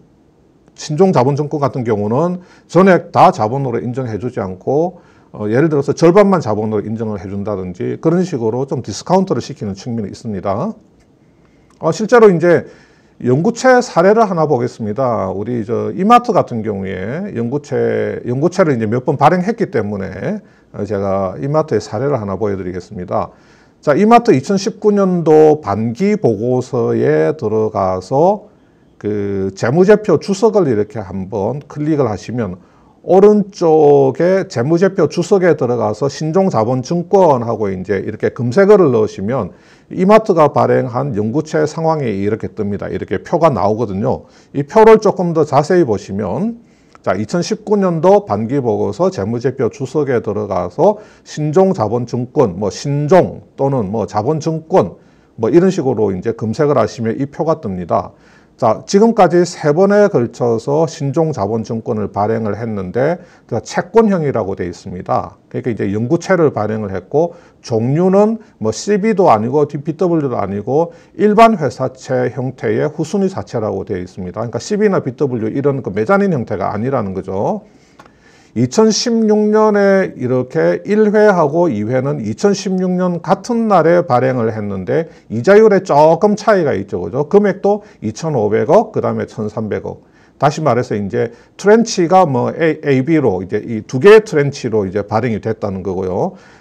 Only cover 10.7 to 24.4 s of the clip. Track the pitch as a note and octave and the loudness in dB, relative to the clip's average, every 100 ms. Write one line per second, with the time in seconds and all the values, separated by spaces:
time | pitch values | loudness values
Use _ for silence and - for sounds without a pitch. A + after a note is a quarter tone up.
10.7 | A3+ _ _ _ _ _ _ _ _ _ | -8 _ _ _ _ _ _ _ _ _
11.7 | _ D#3+ E3 G#3+ B3 A3 E3+ E3+ D#3+ - | _ -4 -2 2 6 6 6 4 2 0
12.7 | - _ _ _ _ A#2 C3+ F3 A#3 B3+ | -12 _ _ _ _ 0 2 0 0 4
13.7 | B3 A#3+ - F#3 G#3+ G#3+ F3+ D#3 C#3 A#2+ | 4 4 2 4 4 2 0 0 0 -2
14.7 | - A2 G#2 C3 A2 F#2+ F#2+ A2 B2 G#2+ | -6 -8 -4 -2 -2 -4 -6 -6 -6 -4
15.7 | A2 G#2+ - F#3+ A#3+ A#3 F3+ - A#2+ G#2+ | -4 -4 -2 4 4 4 -2 -2 -4 -6
16.7 | G2 F#2+ F#2+ F#2+ C#3+ G3+ A2+ A#2 C#3+ D3 | -6 -8 -8 -8 -8 -8 -8 -6 -6 -4
17.7 | B2 A#2 A2 G#2+ G#2+ - B2+ E3 F3+ F3 | -2 -2 -2 -4 -6 -6 -2 -2 2 2
18.7 | B2+ A2 A#2+ B2+ D3 D3 F3+ F3+ A#3 F#3+ | 2 -2 -2 -2 2 2 2 0 -2 -2
19.7 | A#2+ G#2 G2+ F#2+ F#2 B2 G#3 - _ _ | -2 -4 -6 -8 -8 -8 -8 -10 _ _
20.7 | - G2+ G2+ G2 F#2+ F#2+ F#2+ C#3 D3+ D#3 | -10 -6 -4 -2 -2 -2 -4 -2 -2 0
21.7 | A2 - G#2+ C3+ C3+ G#2 F#2+ G#2+ G2 F2+ | -2 -4 -4 -4 -4 -4 -4 -4 -4 -6
22.7 | F#2 - F2+ F2+ A2 F2+ - _ _ _ | -10 -12 -14 -6 -4 -6 -10 _ _ _
23.7 | _ - C#3+ G#3 A#3 A#3 D3 | _ -2 2 4 4 4 2